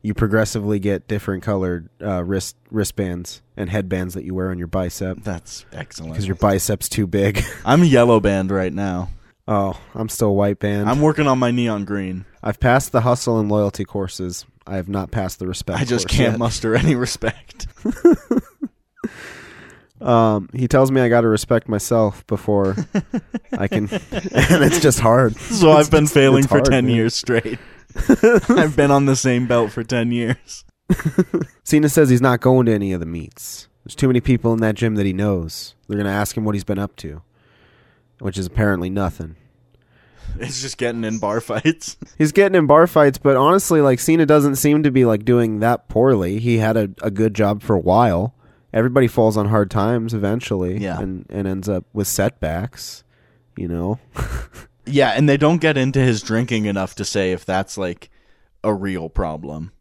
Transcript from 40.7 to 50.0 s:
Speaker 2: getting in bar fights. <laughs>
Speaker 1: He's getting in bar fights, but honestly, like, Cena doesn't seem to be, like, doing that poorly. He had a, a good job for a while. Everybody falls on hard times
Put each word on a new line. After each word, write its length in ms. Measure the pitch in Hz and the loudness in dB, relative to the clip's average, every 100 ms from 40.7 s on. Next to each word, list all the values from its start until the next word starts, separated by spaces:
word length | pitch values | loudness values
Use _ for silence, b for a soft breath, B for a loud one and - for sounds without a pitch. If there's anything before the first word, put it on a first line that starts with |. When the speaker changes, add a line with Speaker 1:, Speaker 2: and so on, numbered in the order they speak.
| - | -6
Speaker 2:
getting 240 | 120 117 | -6 -4
in 160 | 113 110 | -6 -4
bar 220 | 104 113 | -4 -4
fights. 560 | - 110 151 165 - - - | -4 -4 -2 -4 -12 -16 -20
<laughs> 100 | - | -4
Speaker 1:
He's 140 | 156 | 0
getting 240 | 196 196 190 | 4 4 4
in 100 | 147 | 6
bar 220 | 151 170 | 6 6
fights, 300 | 160 143 135 | 6 4 4
but 180 | 143 131 | 2 4
honestly, 460 | 143 190 - 165 | 4 4 2 2
like, 180 | 139 123 | 4 2
Cena 260 | - 165 147 | 2 2 6
doesn't 300 | 151 143 131 | 4 4 2
seem 260 | 147 151 | 2 4
to 60 | 147 | 4
be, 120 | 131 | 4
like, 220 | 120 104 107 | 4 2 2
doing 340 | 120 117 107 | 2 2 0
that 300 | 113 123 _ | 0 -2 _
poorly. 500 | 107 131 113 90 104 | 2 2 2 0 -2
He 180 | 120 113 | 0 0
had 180 | 110 113 | 2 0
a, 120 | 101 92 | -2 -4
a 100 | 110 | -6
good 220 | 98 110 | 0 -2
job 280 | 101 104 104 | 2 0 0
for 140 | - 98 | 0 0
a 40 | |
while. 540 | 87 101 120 87 113 _ b b b | 4 4 4 2 -2 _ b b b
Everybody 340 | - 123 131 120 | -2 2 2 2
falls 280 | - 110 107 | 2 2 2
on 140 | 104 | 0
hard 200 | 107 98 | 0 0
times 440 | 110 104 120 | 0 0 -2